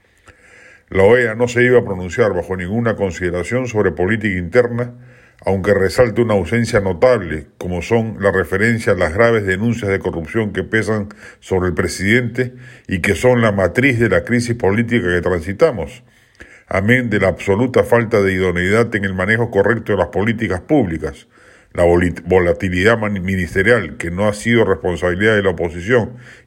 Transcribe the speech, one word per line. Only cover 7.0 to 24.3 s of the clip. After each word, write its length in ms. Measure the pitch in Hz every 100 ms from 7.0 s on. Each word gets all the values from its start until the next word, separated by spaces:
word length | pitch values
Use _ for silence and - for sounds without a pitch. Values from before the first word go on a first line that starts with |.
| 127 117 85 78 - -
como 240 | 90 87
son 340 | - 113 113 -
la 120 | 98
referencia 600 | 92 85 95 113 113 113
a 20 | 92
las 160 | 82
graves 320 | 90 117 113
denuncias 460 | 98 95 117 117 101
de 80 | 98
corrupción 560 | 92 85 80 113 104
que 100 | 90
pesan 460 | 87 110 104 107 101 - - -
sobre 280 | - 95 90
el 60 |
presidente 800 | 78 90 - 98 123 120 - 123 - - - -
y 120 | 92
que 140 | 101
son 280 | 92 127 123
la 100 | 113
matriz 480 | 98 90 127 139 117
de 80 | 113
la 160 | 87
crisis 320 | 98 120 120 117
política 520 | 95 107 113 120 90
que 120 | 107
transitamos, 840 | 90 90 87 98 165 82 80 - _ _ _ - - - -
amén 440 | 92 101 127 117
de 100 | 101
la 80 | 95
absoluta 560 | 85 - 101 127 110
falta 380 | 95 117 110 110
de 100 | 95
idoneidad 640 | 92 92 87 92 110 120 107
en 80 |
el 80 | 98
manejo 380 | 92 95 110 117
correcto 420 | 98 104 117 110
de 60 | 98
las 100 | 85
políticas 540 | 90 110 110 104 90
públicas. 640 | - 151 92 80 76 73 - _ - - _
La 100 | -
volit-, 380 | 85 87 87 80
volatilidad 720 | 87 92 87 85 95 90 104 113
mani-, 220 | 107 101
ministerial, 800 | 92 95 80 95 101 117 80 -
que 120 | 85
no 180 | 87
ha 40 | 107